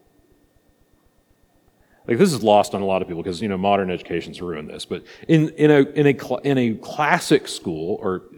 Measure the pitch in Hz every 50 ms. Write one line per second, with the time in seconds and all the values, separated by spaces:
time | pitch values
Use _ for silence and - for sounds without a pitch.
0 | _ _ _ _ _ _ _ _ _ _ _ _ _ _ _ _ _ _ _ _
1 | _ _ _ _ _ _ _ _ _ _ _ _ _ _ _ _ _ _ _ _
2 | _ - 117 117 185 196 156 117 107 107 104 104 104 - - 98 98 95 95 92
3 | 90 - 87 82 82 98 90 85 110 104 98 92 95 101 101 98 98 92 90 85
4 | - - 90 85 80 - - - 92 87 82 76 76 76 - - - - 98 85
5 | - - - - - - 165 160 151 160 - - 147 151 151 143 139 139 - 151
6 | 147 143 135 - - - 127 - - 143 139 131 123 120 110 - - - - -
7 | 151 147 170 170 - - 156 - - - - - - 101 82 78 82 85 107 -
8 | - 98 92 90 - - -